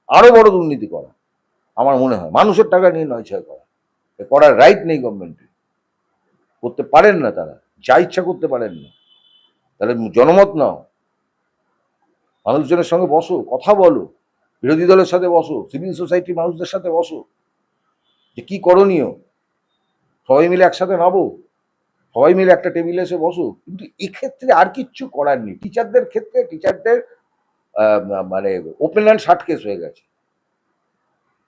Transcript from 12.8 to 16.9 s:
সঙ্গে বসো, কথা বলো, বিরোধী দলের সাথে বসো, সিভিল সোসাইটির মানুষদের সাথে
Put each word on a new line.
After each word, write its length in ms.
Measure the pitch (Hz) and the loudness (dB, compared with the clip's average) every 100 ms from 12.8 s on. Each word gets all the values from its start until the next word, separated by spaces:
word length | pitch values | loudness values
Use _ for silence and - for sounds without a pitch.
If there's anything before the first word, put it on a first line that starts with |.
| 165 | -2
সঙ্গে 140 | 170 180 | -2 0
বসো, 280 | 156 226 170 | -2 -2 -6
কথা 320 | - 131 190 | -6 -4 0
বলো, 280 | 208 180 131 82 _ _ _ _ _ | 4 4 2 -4 _ _ _ _ _
বিরোধী 240 | 123 156 175 | -4 0 4
দলের 220 | 190 185 | 4 2
সাথে 160 | 180 180 | -2 0
বসো, 280 | 170 151 131 - | 0 -2 -8 -10
সিভিল 200 | 139 190 | -12 -12
সোসাইটির 440 | 156 170 180 180 165 | -10 -4 -4 -4 -6
মানুষদের 300 | 170 165 180 | -6 -8 -10
সাথে 220 | 190 180 | -8 -4